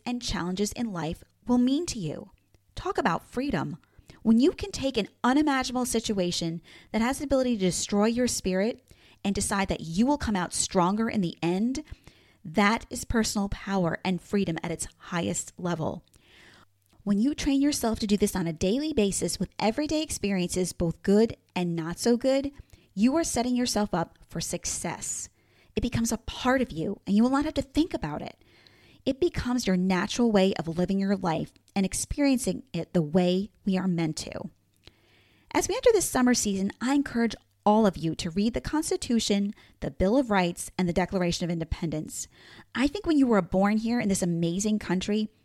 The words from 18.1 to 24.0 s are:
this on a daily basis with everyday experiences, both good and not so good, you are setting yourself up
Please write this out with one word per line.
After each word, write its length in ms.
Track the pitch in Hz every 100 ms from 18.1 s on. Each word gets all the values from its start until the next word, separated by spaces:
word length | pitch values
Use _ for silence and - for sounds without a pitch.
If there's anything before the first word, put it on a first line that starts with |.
| 202
this 200 | 208 185
on 120 | 165
a 60 |
daily 400 | 160 185 247 311
basis 440 | 302 202 - 175 -
with 120 | 185 -
everyday 420 | 208 226 302 311
experiences, 720 | 311 - 202 190 175 180 180
both 320 | - 170 -
good 320 | - 202 226 - _ 185
and 200 | 175 170
not 240 | 160 175
so 160 | 233 240
good, 360 | 262 269 285 - - - _
you 220 | 190 233 320
are 60 | 320
setting 300 | 247 247 247
yourself 380 | 247 208 208
up 240 | 175